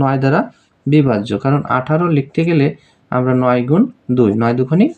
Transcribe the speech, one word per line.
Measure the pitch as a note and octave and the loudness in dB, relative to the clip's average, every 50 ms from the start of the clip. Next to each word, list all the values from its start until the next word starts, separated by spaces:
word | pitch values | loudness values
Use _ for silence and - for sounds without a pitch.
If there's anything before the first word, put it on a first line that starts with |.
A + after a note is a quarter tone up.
নয় | C#3 C3+ C3+ C3 | 2 2 0 0
দ্বারা | C3+ C3+ D3 F#3+ C#4 - - _ _ _ _ _ _ | 0 0 0 0 -2 -4 -10 _ _ _ _ _ _
বিভাজ্য, | C#3 D3 D#3 C#3 C3 A2+ G2+ G#2 A#2+ G#2+ G2 - | 0 2 2 2 2 0 -2 -2 -4 -6 -4 -2
কারণ | C3+ C#3+ C#3 - - A#2 B2+ | -2 -2 -2 -2 -2 -4 -4
আঠারো | B2+ - D#3 D#3+ F3 E3+ D#3+ | -2 -2 -2 0 0 0 0
লিখতে | C#3+ C3+ C#3+ - E3 D#3+ E3+ | 0 -2 -2 -4 -2 -2 0
গেলে | E3+ D3+ C#3 D3+ - - _ _ _ _ _ _ - | 2 2 0 0 -2 -6 _ _ _ _ _ _ -4
আমরা | B2+ B2+ C3 B2+ B2+ B2+ | -2 0 0 0 0 2
নয় | B2+ B2 B2 A#2+ B2+ | 2 0 0 0 0
গুণ | D3 F#3+ C4+ - - _ _ - B2 | 2 2 2 0 -4 _ _ -4 0
দুই, | B2 A#2+ G2+ G#2 A2+ | 2 2 2 2 0
নয় | A#2 A#2 A#2+ B2+ | 0 0 0 -2
দুগুণে | C3 C3+ D#3+ F3+ A3 E4+ - | -2 0 2 0 0 0 -2